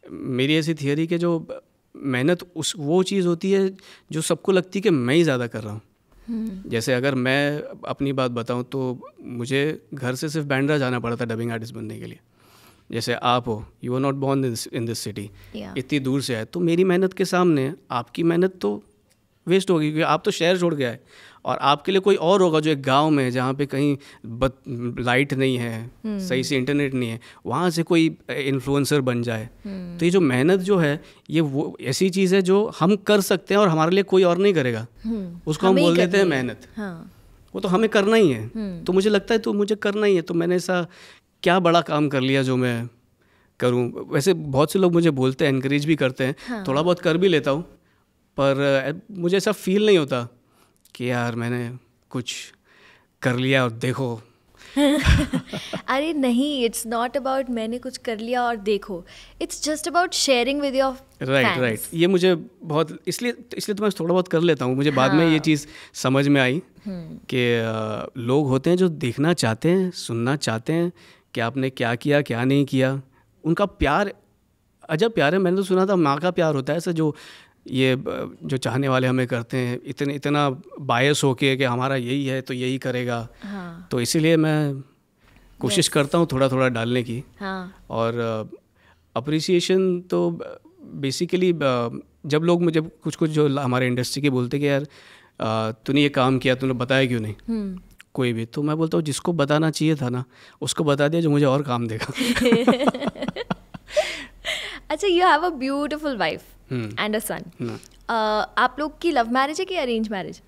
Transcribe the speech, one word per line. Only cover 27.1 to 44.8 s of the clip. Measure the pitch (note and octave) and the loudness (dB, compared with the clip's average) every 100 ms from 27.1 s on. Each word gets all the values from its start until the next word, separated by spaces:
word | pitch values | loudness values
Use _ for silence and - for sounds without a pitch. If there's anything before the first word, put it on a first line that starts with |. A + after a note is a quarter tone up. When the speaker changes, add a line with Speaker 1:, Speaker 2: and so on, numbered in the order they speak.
| A2+ - - - | -6 -12 -14 -6
Speaker 1:
वहाँ | B2+ F3+ | -2 0
से | E3 | 0
कोई | D#3+ E3+ D#3+ D#3 - | 2 2 2 -2 -8
इन्फ्लुएंसर | B2+ C#3 C3+ B2 C#3 C3+ D3 | -4 -2 -2 0 0 2 2
बन | B2+ A#2+ | 2 -2
जाए। | A#2+ A2+ A2 - G3+ | -2 -4 -8 -14 -12
Speaker 2:
हम्म। | F#3+ F3 F3 | -12 -12 -2
Speaker 1:
तो | E3+ | 2
ये | |
जो | F#3+ | 4
मेहनत | D#3+ B2+ D3 F#3+ | 4 4 4 2
जो | F3+ G3 | 2 2
है, | D#3 D3 - - - | 2 0 -8 -20 -4
ये | D#3 | 0
वो | D#3 C3+ - - | 0 -2 -4 -6
ऐसी | B2+ C3+ F#3+ | -6 0 0
चीज़ | F3+ F#3+ F#3+ | 2 2 4
है | |
जो | F3+ G3 G#3+ - | 4 2 2 2
हम | F3 G#3 | 2 2
कर | - G#3 | 4 2
सकते | F#3 F#3+ - | 4 -2 2
हैं | G3 | 2
और | G#3 | 4
हमारे | D#3+ D#3 | 4 4
लिए | F#3+ | 2
कोई | G3 F#3+ | 4 4
और | F#3 F3 | 4 4
नहीं | G3+ | 4
करेगा। | E3+ B2+ A2+ A#2+ - | 4 0 -2 -8 -10
Speaker 2:
हम्म। | A3 A3+ F#3 F3 - | -6 -6 -6 -10 -6
Speaker 1:
उसको | D#3 F#3+ | 0 4
हम | |
Speaker 2:
हमें | F#3+ | 6
ही | E3+ | 6
Speaker 1:
बोल | E3+ | 4
देते | F3+ G3 | 4 4
हैं | F#3+ | 2
Speaker 2:
करनी | C#3 | 2
है। | |
Speaker 1:
मेहनत। | B2 G#2+ - - | -2 -8 -14 -12
Speaker 2:
हाँ। | G#3 E3 - - - - - G3 | -10 -10 -16 -20 -20 -20 -12 -6
Speaker 1:
वो | |
तो | G3 | 0
हमें | F#3 A3 | 2 4
करना | G#3+ G3 A3+ | 4 4 6
ही | F#3 | 6
है। | A2+ G#2+ A3 | 2 -6 -8
Speaker 2:
हम्म। | G#3 F3 | -8 -8
Speaker 1:
तो | E3 | 0
मुझे | F#3 G3+ | 2 4
लगता | G3+ G3 | 2 2
है, | A3+ | 0
तो | A3+ | 0
मुझे | G3+ G3+ G#3+ | 0 0 0
करना | G#3 G3+ G#3 | -2 0 2
ही | F#3 | 2
है। | |
तो | E3 | 2
मैंने | E3+ E3+ F3+ | -2 0 0
ऐसा | F3 F3+ E3+ - - - _ _ | 0 -2 -2 -10 -20 -20 _ _
क्या | F#3 F3+ | 2 4
बड़ा | E3+ E3+ | 6 4
काम | D#3+ D3+ D3 | 4 0 2
कर | C#3 | 2
लिया | C3 C3+ | 2 2
जो | C3 B2+ | 2 2
मैं | B2+ A#2+ A#2+ _ _ _ _ _ _ _ | 0 -2 -6 _ _ _ _ _ _ _
करूँ? | B2 B2 B2 - - | 0 2 0 -4 -4
वैसे | D3+ C#3 | 0 2
बहुत | E3+ D3+ C3+ D#3+ | 0 0 0 2
से | |
लोग | G3 | 4